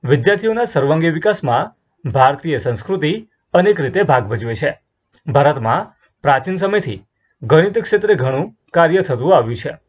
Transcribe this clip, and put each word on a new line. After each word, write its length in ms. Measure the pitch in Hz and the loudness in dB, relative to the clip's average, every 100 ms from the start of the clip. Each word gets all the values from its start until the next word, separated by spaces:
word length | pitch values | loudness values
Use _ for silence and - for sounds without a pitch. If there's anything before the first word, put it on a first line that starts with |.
વિદ્યાર્થીઓના 600 | 127 120 127 202 220 220 | 0 2 2 0 0 -2
સર્વાંગી 460 | 240 151 139 156 170 | -2 -2 0 2 0
વિકાસમાં 640 | 156 214 202 135 120 208 _ _ _ 139 | 0 -2 -2 0 -2 -2 _ _ _ -6
ભારતીય 480 | 135 131 143 165 135 | 2 2 2 -4 -4
સંસ્કૃતિ 720 | 127 113 - 190 151 214 220 _ _ | -4 -6 -4 -2 -2 -4 -8 _ _
અનેક 280 | 170 190 208 | 0 2 0
રીતે 220 | 135 185 | 0 0
ભાગ 200 | 202 127 | 2 2
ભજવે 320 | 101 113 117 113 | 0 -6 -6 -4
છે. 260 | 147 - _ _ _ _ - | -6 -6 _ _ _ _ -2
ભારતમાં 640 | 135 143 135 110 143 220 _ _ _ | 2 2 0 -2 -2 -4 _ _ _
પ્રાચીન 320 | 135 135 151 185 | 0 0 0 -4
સમયથી 500 | 196 208 139 98 _ _ _ _ | -2 -2 -4 -12 _ _ _ _
ગણિત 380 | 117 156 190 208 | 2 4 4 -2
ક્ષેત્રે 360 | 214 202 208 190 | 0 -2 2 0
ઘણું 420 | 131 135 196 _ _ | 0 -2 -6 _ _
કાર્ય 280 | 170 165 185 | 2 2 2
થતું 360 | 180 123 139 151 | 0 -2 2 2
આવ્યું 180 | 113 120 | 2 -6
છે. 220 | 151 - | -8 -12